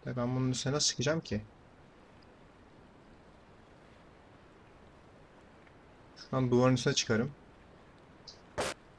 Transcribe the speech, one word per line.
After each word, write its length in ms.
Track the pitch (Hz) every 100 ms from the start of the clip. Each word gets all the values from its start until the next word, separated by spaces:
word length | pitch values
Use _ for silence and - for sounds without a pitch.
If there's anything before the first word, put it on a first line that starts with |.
| -
De 100 | 123
ben 200 | 120 127
bunun 140 | 127
üstüne 220 | 127 131
nasıl 160 | 147 -
çıkacağım 320 | - 127 165
ki? 240 | - 107 - - - - - - - - - - - - - - - - - - - - - - - - - - - - - 92 - - - - 101 - - - - 190 - - - - - - - -
Şuradan 340 | - 131 127
duvarın 240 | 123 127
üstüne 200 | 127 -
çıkarım. 380 | 131 - 110 135 - - - - - - - - - - - - - - - -